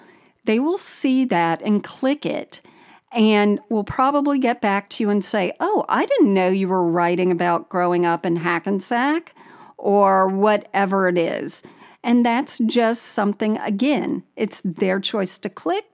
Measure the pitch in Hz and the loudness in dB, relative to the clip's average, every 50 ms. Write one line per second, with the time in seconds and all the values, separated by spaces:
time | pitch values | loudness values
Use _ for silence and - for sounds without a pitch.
0 | - - - _ _ _ _ _ - - 220 233 269 311 370 392 - - - - | -10 -20 -20 _ _ _ _ _ -2 0 0 0 2 0 -2 -2 -4 -6 -6 -2
1 | - 269 254 262 262 247 196 170 170 165 165 - - - 208 202 - - - - | 0 2 2 2 2 2 2 2 2 0 0 -2 0 0 0 0 -2 -4 -8 -4
2 | - 262 294 294 - 170 - - - - - - _ - - _ - - - - | -2 -2 -2 -2 -4 -6 -6 -6 -8 -12 -16 -20 _ -20 -20 _ -20 -20 -20 -20
3 | _ - - 240 214 220 214 208 208 208 202 - - - 233 214 202 - - - | _ -6 0 2 2 4 4 4 4 2 2 -2 -2 -4 -2 -2 -2 -2 -2 0
4 | 262 269 285 285 285 285 285 269 254 233 247 240 - 202 196 202 202 - - - | 0 2 2 2 0 0 0 0 0 0 0 0 0 0 0 -2 -4 -6 -6 -2
5 | 226 202 208 208 196 - - 208 180 175 - - - 381 427 349 - - - 226 | 0 0 0 0 -2 -2 -2 -2 -2 -2 -4 -4 -4 -2 0 0 0 0 0 0
6 | 359 - 554 494 320 208 196 185 185 185 190 190 190 180 190 185 175 170 165 175 | 0 0 2 2 4 4 4 2 2 2 2 0 0 0 0 0 0 2 2 2
7 | 170 170 175 175 185 185 180 170 175 175 170 165 - - - 180 180 175 175 175 | 2 2 2 2 2 0 0 0 0 0 0 -2 -2 -4 -2 0 0 0 2 0
8 | 175 170 165 170 - 185 170 170 165 175 170 170 - 196 202 190 185 - 240 240 | 0 0 0 -2 -2 -2 -2 -2 -2 -2 -4 -2 -2 -4 -4 -4 -4 -4 -2 -2
9 | 254 285 302 339 330 - _ - - - - - - - - - - 202 202 202 | 0 0 -2 -2 -4 -8 _ -20 -20 -20 -20 -20 -20 -20 -12 -6 -2 2 4 4
10 | 202 196 190 190 190 190 190 190 202 214 208 208 - - - 196 196 185 190 196 | 4 4 4 4 4 2 2 2 2 2 2 2 -2 -2 -2 0 0 0 2 2
11 | 190 180 180 175 165 - - - - - - - - - - - - - - _ | 2 2 2 2 0 0 -2 -4 -6 -8 -10 -12 -14 -18 -20 -20 -20 -20 -16 _
12 | - 233 240 247 233 240 233 254 277 - - - 233 220 226 240 233 226 240 233 | -2 2 4 4 4 4 2 0 -2 -4 -2 -2 0 0 2 2 2 2 0 -2
13 | - - - 233 202 202 202 - 226 214 214 - - - 202 202 247 285 294 208 | -4 -6 -2 -2 -2 -2 -2 -2 -2 -2 -2 -2 -4 -4 -2 0 0 0 0 0
14 | - - - - - _ - - 220 196 - - - 190 160 - 202 185 190 196 | -2 -4 -4 -6 -8 _ -8 -6 -6 -6 -6 -6 -6 -6 -4 -2 -2 0 0 -2
15 | 190 - - 214 190 180 - - - 202 - - - 311 359 415 427 _ | -4 -4 -4 -4 -4 -4 -6 -8 -10 -12 -12 -8 -6 -4 -4 -4 -6 _